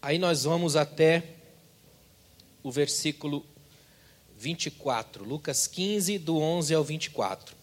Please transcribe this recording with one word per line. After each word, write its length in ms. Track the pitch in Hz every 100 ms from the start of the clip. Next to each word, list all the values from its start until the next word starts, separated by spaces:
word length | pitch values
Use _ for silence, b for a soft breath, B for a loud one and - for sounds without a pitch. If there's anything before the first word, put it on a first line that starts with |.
aí 160 | 143 165
nós 280 | 180 160
vamos 320 | 131 170 175 151
até 460 | 147 - 160 165 165 - - - - - - - - - - - - -
o 80 | 135
versículo 720 | 127 143 - 156 147 151 143 - - b b b b b b b
vinte 300 | - 117 170
e 60 | -
quatro. 540 | - 139 120 110 -
Lucas 420 | 101 147 147 139 -
quinze, 500 | - 190 208 180 202
do 220 | 160 165
onze 340 | 156 175 151
ao 100 | 160
vinte 220 | 143 156
e 60 | -
quatro. 440 | - 101 95 - -